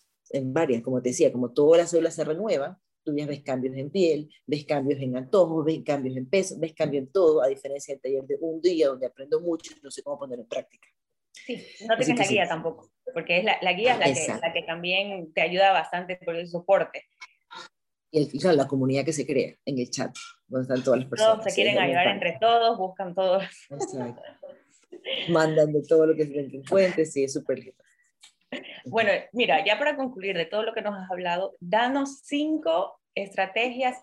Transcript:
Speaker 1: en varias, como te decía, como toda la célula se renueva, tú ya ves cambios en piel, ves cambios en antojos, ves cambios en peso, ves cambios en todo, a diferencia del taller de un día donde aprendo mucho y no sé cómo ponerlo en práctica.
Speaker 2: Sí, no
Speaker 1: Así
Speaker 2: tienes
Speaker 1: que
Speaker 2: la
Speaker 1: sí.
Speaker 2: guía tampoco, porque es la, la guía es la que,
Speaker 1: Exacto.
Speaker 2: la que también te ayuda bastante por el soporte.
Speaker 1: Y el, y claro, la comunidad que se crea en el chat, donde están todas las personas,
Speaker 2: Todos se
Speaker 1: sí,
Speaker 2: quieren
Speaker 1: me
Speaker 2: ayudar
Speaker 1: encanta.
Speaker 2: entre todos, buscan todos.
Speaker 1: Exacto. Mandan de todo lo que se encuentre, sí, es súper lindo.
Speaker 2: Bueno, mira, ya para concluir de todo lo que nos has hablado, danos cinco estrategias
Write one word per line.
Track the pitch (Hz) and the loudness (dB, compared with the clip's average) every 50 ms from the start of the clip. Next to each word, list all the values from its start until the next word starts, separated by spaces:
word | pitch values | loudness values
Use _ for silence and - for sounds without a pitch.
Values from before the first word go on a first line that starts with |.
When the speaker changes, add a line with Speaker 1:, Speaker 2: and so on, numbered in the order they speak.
| _ _ _ _ _ _ | _ _ _ _ _ _
Speaker 1:
en | - 139 131 131 131 | -4 -4 -4 0 0
varias, | 160 165 143 120 117 | 0 2 2 0 -2
como | 113 131 131 127 | 0 -2 -2 -2
te | 117 123 | 0 -2
decía, | 123 - 156 135 - | 2 4 4 4 4
como | 123 123 117 | 2 -2 -2
toda | - 151 147 156 165 170 | 2 4 6 8 8 6
la | 170 | 6
célula | 165 170 165 165 160 | 4 2 2 2 2
se | - 160 147 | -2 -4 -4
renueva, | 151 156 175 214 220 175 139 139 165 185 - _ _ _ _ _ | -4 -4 -4 -2 -2 -2 -2 -2 -4 -8 -14 _ _ _ _ _
tú | 160 147 | -4 -4
ya | 147 151 | -4 -4
ves | 143 143 143 | -4 -6 -8
cambios | - 139 131 131 123 131 131 | -6 -6 -4 -4 -4 -4 -6
en | 135 135 147 | -6 -8 -4
piel, | - 196 180 165 147 147 151 - _ _ _ | 0 2 4 4 2 0 -4 -10 _ _ _
ves | - 147 143 143 | -6 -6 -6 -2
cambios | - 151 143 131 139 143 131 | -2 -2 0 0 0 0 0
en | 135 131 123 | -2 -4 -4
antojos, | 127 131 - 208 190 170 160 160 160 143 | -4 -4 2 4 4 4 4 2 0 0
ves | 156 160 131 - | 0 -2 -2 -2
cambios | 151 143 139 131 131 131 | -2 -2 -2 -2 -4 -6
en | 131 131 - | -6 -4 0
peso, | 196 190 180 185 - 139 | 0 0 0 0 -4 -6
ves | 165 156 - | -8 -8 -4
cambios | - 156 147 139 139 131 | -4 -2 -2 -2 -4 -6
en | 131 | 0
todo, | - 190 180 160 156 151 | 2 4 6 6 6 6
a | 123 | 2
diferencia | 135 139 - - 139 139 143 - - 139 | 2 0 -2 -6 -10 -10 -10 -8 -10 -12
del | 135 | -8
taller | - 131 135 135 131 | -4 -4 -4 -4 -2
de | 135 139 139 | -4 -4 -4
un | 165 165 160 160 | -4 -6 -6 0
día | 156 185 175 160 151 | 0 0 2 4 2
donde | 139 131 127 127 | 2 0 -2 -6
aprendo | 120 - 135 135 143 156 160 | -8 -8 -12 -6 -4 -4 -2
mucho | 175 175 165 160 - - - | -2 -2 -4 -4 -8 -14 -20
y | _ | _
no | - 135 | -18 -16
sé | - 139 - | -16 -12 -10
cómo | 143 143 135 | -10 -8 -8
ponerlo | 139 131 123 123 110 | -8 -10 -10 -12 -10
en | - | -8
práctica. | - 131 - _ _ _ _ _ _ _ _ _ _ _ _ _ | -8 -8 -8 _ _ _ _ _ _ _ _ _ _ _ _ _
Speaker 2:
Sí, | _ - - - 240 180 - - - - 208 | _ -18 -12 -12 -12 -12 -12 -18 -20 -14 -2
no | 226 226 | -2 0
Speaker 1:
Así | 226 247 | 0 2
Speaker 2:
tienes | - 247 | 0 2
Speaker 1:
que | - | 0
Speaker 2:
la | - | 0
Speaker 1:
sí. | - - | 2 2
Speaker 2:
guía | 202 175 | 0 0
tampoco, | 170 165 160 165 165 160 - - _ _ _ _ - - | 0 -2 -4 -4 -6 -8 -8 -16 _ _ _ _ -8 -8
porque | 170 160 - 175 | -8 -4 0 0
es | 180 208 | 0 2
la, | 214 180 - | 0 0 0
la | 180 185 175 | 0 -2 -2
guía | 185 226 254 240 | 2 2 2 2
es | 214 | 4
la | 175 | 2
que, | 147 | 2
Speaker 1:
Exacto. | 131 - - 123 107 117 165 | 2 0 -2 -2 -4 -4 -4
Speaker 2:
la | 170 165 | -4 -4
que | 170 - | -6 -6
también | - 165 170 175 180 185 196 202 202 196 185 165 156 - | -6 -8 -6 -4 -2 -2 -2 -2 -4 -8 -10 -12 -6 -2
te | 185 | -2
ayuda | 160 170 175 190 196 196 | -2 0 2 4 4 6
bastante | 190 165 156 - 180 180 185 180 180 | 4 4 0 -2 -6 -6 -6 -8 -10
por | - 175 170 165 | -8 -6 -6 -6
el | 170 180 | -6 -6
soporte. | 170 170 175 175 196 196 180 160 - - - - _ _ _ - - _ _ _ _ - - - - _ _ _ _ _ _ _ _ | -6 -8 -6 2 2 4 4 4 0 -6 -12 -18 _ _ _ -20 -20 _ _ _ _ -18 -18 -18 -18 _ _ _ _ _ _ _ _
Speaker 1:
Y | - 156 143 | 0 0 0
el, | - - | 0 -2
y | 131 | 0
claro, | - 185 160 | 4 4 4
la | 139 135 | 4 4
comunidad | 135 139 135 131 131 135 139 135 | 2 0 0 0 2 0 0 0
que | 156 151 | -2 -2
se | 139 - | -4 -4
crea | - 139 127 85 - - _ _ | 0 0 0 0 0 -6 _ _
en | 135 143 123 | -6 -4 -4
el | 123 - | -4 -4
chat, | - - 127 - - - - - - _ _ | -4 -6 -6 -8 -8 -12 -16 -16 -18 _ _
donde | _ 123 131 131 | _ -6 -6 -2
están | 131 127 127 127 | -2 -2 0 2
todas | 135 120 127 | 2 2 2
las | 127 - | 2 -2
personas, | 123 - 214 220 220 | 0 2 4 4 4
Speaker 2:
Todos | 214 - | 4 0
se | 196 | -2
Speaker 1:
sí, | 185 | 0
Speaker 2:
quieren | 185 208 208 202 | 2 2 2 2
Speaker 1:
me | 196 | 2
Speaker 2:
ayudar | 185 175 170 175 180 | 2 2 2 2 2
Speaker 1:
encanta. | 202 202 196 175 | 2 0 0 -2
Speaker 2:
entre | 175 165 - | -4 -2 2
todos, | 214 233 233 233 226 226 - | 2 4 4 4 4 2 2
buscan | 190 185 185 - - 190 180 175 | 0 -4 -6 -6 -8 -8 -6 -2
todos. | 190 190 185 180 196 185 - - - - _ | 0 2 2 2 2 0 -4 -10 -18 -16 _
Speaker 1:
Exacto. | 143 147 - - - 131 123 120 117 - - - - _ - - - - _ _ _ _ _ _ - - - - - - - 160 | -8 -8 -8 -8 -6 -8 -8 -8 -10 -14 -18 -20 -20 _ -20 -20 -20 -20 _ _ _ _ _ _ -20 -16 -10 -8 -8 -6 -2 2
Mandan | 170 160 160 156 156 156 151 151 | 2 4 4 4 4 4 4 4
de | 147 147 147 | 2 0 2
todo | - 165 160 156 | 4 6 6 6
lo | 160 156 | 6 4
que | 156 151 | 2 0
se | 143 139 147 | -2 -2 -6
encuentre, | 139 131 135 139 131 - - 196 190 185 180 160 160 | -8 -8 -10 -14 -6 2 4 4 4 4 4 0 0
sí, | 156 - 139 135 | 0 0 -2 -2
es | 131 135 | -2 -2
súper | 151 - - 131 117 | -6 -4 -4 -4 -4
lindo. | 117 - - _ _ _ _ _ _ _ _ _ - - _ _ _ _ 247 - - - - - - | -6 -14 -20 _ _ _ _ _ _ _ _ _ -20 -20 _ _ _ _ -12 -12 -12 -14 -20 -18 -14
Speaker 2:
Bueno, | 254 - 226 220 208 185 - - - | -2 0 2 2 2 2 0 -2 -6
mira, | - 240 233 180 269 294 285 | -2 0 2 4 4 4 4
ya | 208 - | 2 0
para | 214 285 294 294 | 2 0 0 0
concluir | 277 269 254 - 190 185 196 180 | -2 -4 -6 -6 -8 -6 -4 -4
de | 170 165 | -4 -4
todo | - 202 214 226 | -2 -4 -4 -4
lo | 226 226 | -4 -4
que | 226 | -4
nos | 214 208 202 | -6 -6 -6
has | 190 185 185 | -8 -8 -8
hablado, | 185 180 180 175 175 180 196 196 - _ | -6 -4 -2 -2 -2 -2 -4 -6 -8 _
danos | 180 175 208 220 240 254 269 277 277 277 - - _ | -4 0 2 2 2 2 0 -2 -2 -4 -8 -14 _
cinco | - 294 285 302 311 311 302 - 330 320 349 - - - _ _ _ _ | -6 -4 -2 0 0 -2 -2 0 0 0 0 0 -4 -8 _ _ _ _
estrategias | 196 196 196 - 202 190 185 - 226 240 254 240 254 262 254 254 - | -10 -10 -6 -4 -4 -4 -2 -2 -2 -2 -2 -2 -2 -2 -4 -4 -4